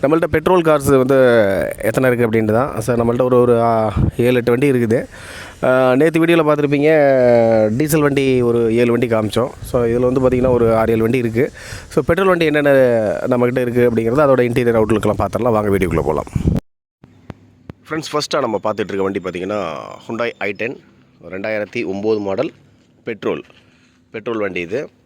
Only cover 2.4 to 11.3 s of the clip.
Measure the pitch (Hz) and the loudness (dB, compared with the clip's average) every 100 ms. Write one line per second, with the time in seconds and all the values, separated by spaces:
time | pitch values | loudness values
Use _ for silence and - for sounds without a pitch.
2.4 | 110 107 139 - 113 117 117 123 127 123 | 0 0 -2 -6 -4 -2 0 0 2 4
3.4 | 123 117 117 113 110 101 - - 120 127 | 4 2 2 0 0 0 -2 0 0 2
4.4 | 117 120 143 127 117 120 - - - - | 0 0 2 0 0 0 -2 -14 -18 -18
5.4 | - - - 127 131 127 160 165 165 170 | -18 -4 0 2 4 4 2 2 2 2
6.4 | 151 147 147 143 147 160 143 131 123 120 | 2 0 0 0 2 4 4 4 4 4
7.4 | 113 113 107 113 151 156 147 139 135 127 | 4 2 2 0 0 2 2 2 2 2
8.4 | 120 117 117 113 120 117 120 113 107 113 | 2 2 0 2 2 0 0 0 0 -2
9.4 | 131 - - 131 117 120 127 131 127 123 | -4 -6 -6 -2 0 0 0 2 0 2
10.4 | 127 123 117 113 110 113 113 127 120 | 2 2 2 2 2 0 0 0 -2